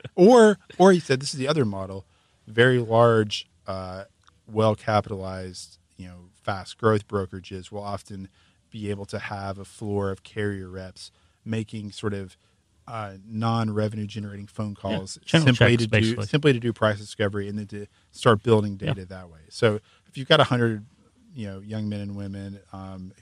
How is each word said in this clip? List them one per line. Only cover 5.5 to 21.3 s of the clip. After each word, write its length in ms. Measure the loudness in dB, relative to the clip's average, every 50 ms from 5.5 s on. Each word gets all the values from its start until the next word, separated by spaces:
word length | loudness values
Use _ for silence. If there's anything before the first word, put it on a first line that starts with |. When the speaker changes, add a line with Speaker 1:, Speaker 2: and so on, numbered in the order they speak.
| -14 -16 -18 -20 _ _ _ _ _
Speaker 1:
you 100 | -18 -18 -18
know, 80 | -18 -20 -20 -20 _ _ _
fast 360 | -8 -6 -6 -8 -14 -8 -2
growth 280 | 2 2 2 2 0
brokerages 640 | -4 -6 -6 -6 -6 -8 -14 -14 -12 -14 -14 -14 -14
will 120 | -14 -12 -10
often 460 | -8 -10 -10 -10 -12 -16 -16 -16 -16 _ _ _ _ _ _ _ _
be 180 | -16 -10 -8 -8
able 140 | -8 -8 -10
to 140 | -10 -10 -10
have 400 | -10 -10 -10 -10 -8 -10 -10 -10
a 60 | -14
floor 460 | -18 -16 -12 -8 -6 -4 -2 -2 -4
of 120 | -4 -8 -12
carrier 460 | -14 -8 -6 -4 -4 -4 -6 -10 -14
reps 420 | -14 -14 -16 -16 -18 -20 -20 -20 _ _ _ _ _ _ -10
making 480 | -6 -6 -6 -6 -6 -10 -12 -12 -12 -12
sort 220 | -12 -10 -10 -8
of, 220 | -10 -12 -14 -18 _ _ _ _ _ _ _ _ _ _
uh, 280 | -14 -12 -12 -12 -12 -14 -18 -16
non-revenue 800 | -12 -6 -4 -2 -2 0 0 -2 -2 -2 -2 -2 -2 -4 -6 -10
generating 400 | -10 -10 -10 -12 -12 -12 -14 -16
phone 240 | -14 _ -10 -10 -10
Speaker 2:
Yeah, 40 | -10 -8 -6 -6 -4
Speaker 1:
calls 220 | -6 -6 -8 -14 -16 _
Speaker 2:
channel 220 | 2 2 4 4 4
Speaker 1:
simply 240 | 4 6 6 4 4
Speaker 2:
checks, 60 | 4 2
Speaker 1:
to 40 | 2
Speaker 2:
basically. 360 | 2 2 2 2 0 -2 -4
Speaker 1:
do, 40 | -4
simply 240 | -2 2 2 2 2
to 80 | 2
do 120 | 0 -4 -2
price 260 | 0 0 0 0 -2
discovery 500 | -6 -12 -6 -4 -4 -2 -2 -4 -8 -6
and 100 | -8 -8
then 80 | -10 -10
to 180 | -12 -14 -14 -16 _ _ _ _ _
start 300 | -2 2 2 2 4 4
building 360 | 2 2 2 2 0 -4 -6
Speaker 2:
Yeah. 140 | -6 -6 -6
Speaker 1:
data 120 | -6 -8
that 220 | -14 -16 -18 -18 -20
way. 100 | -20 -20 -20 _
So 320 | -6 0 0 0 0 0 -6 _ _ _ _ _
if 80 | -16
you've 120 | -8 -2 2
got 120 | 4 4
a 40 | 4
hundred, 400 | 4 2 0 0 0 -2 -4 -8 -14 _ _ _ _ _ _ _ _